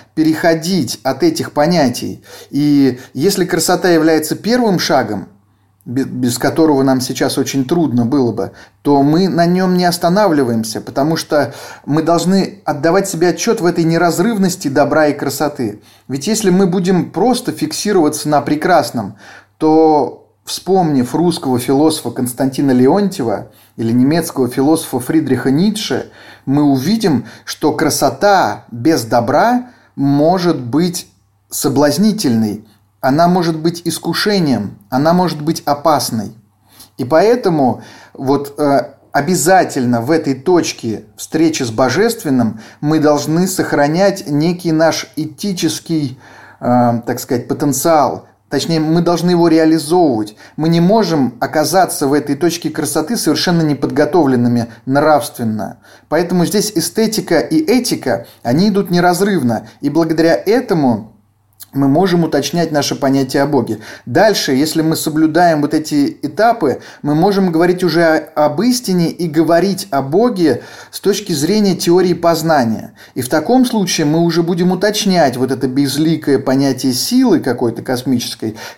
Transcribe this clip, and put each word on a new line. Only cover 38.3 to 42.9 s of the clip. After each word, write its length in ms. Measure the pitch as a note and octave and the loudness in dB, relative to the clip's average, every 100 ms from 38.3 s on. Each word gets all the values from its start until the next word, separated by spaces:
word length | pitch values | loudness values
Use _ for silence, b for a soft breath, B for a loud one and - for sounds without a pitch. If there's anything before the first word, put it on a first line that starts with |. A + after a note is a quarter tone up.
| C#3 - - | -2 -2 -4
э, 360 | D3 C#3 - - _ | 0 0 -2 -12 _
обязательно 920 | C#3+ C#3+ F3 D#3 F#3 - C#3+ B2 A#2+ | -4 0 0 4 4 2 0 0 0
в 120 | A#2 | 0
этой 220 | D#3+ D3+ | 0 0
точке 720 | C3 F3+ F3 - - A#2 G2+ - - | -4 2 2 2 -6 -6 -8 -10 -18
встречи 480 | - D#3 E3 D3+ | -6 0 0 0
с 80 | A#2+ | -4
Божественным 880 | A2 B2+ C#3 A3+ A3+ D3+ C3 A2 - B B | 0 0 2 0 -2 -2 0 0 -4 B B
мы 200 | D3+ | -2